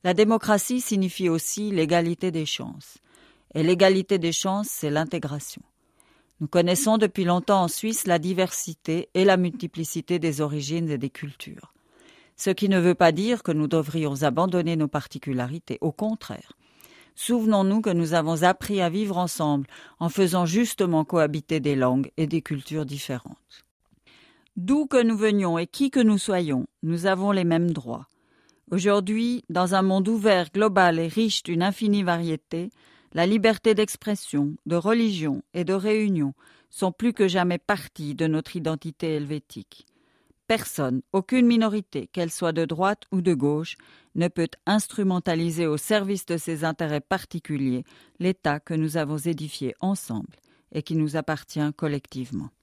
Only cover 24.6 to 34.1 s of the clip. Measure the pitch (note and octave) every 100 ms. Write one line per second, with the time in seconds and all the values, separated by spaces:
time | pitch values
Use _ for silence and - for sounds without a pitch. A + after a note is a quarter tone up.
24.6 | F3+ C#4+ C#4+ C4 A3+ G#3+ A3 G#3 F#3 E3
25.6 | F3 - C#4 C4+ A3 G3+ - F#3 D#3+ C3
26.6 | - _ D#3+ E3+ F#3+ F#3 G3+ G3 F3 E3
27.6 | F3 D3+ A#2+ A#2 C#3+ _ _ _ _ _
28.6 | _ F3+ F#3+ G3+ G3 A3 A#3+ B3 - F3
29.6 | F3+ F#3+ F#3+ F#3+ F#3+ A3+ G#3+ F#3 D#3+ G3
30.6 | G#3+ F#3+ F3+ E3 E3 G#3 A3+ - - E3+
31.6 | F#3 F#3+ G#3+ G3+ F3+ E3+ E3+ D#3 _ E3
32.6 | F#3 _ _ _ _ D#3+ F3 A3 A3+ G#3+
33.6 | A3+ G#3 G#3+ - G#3+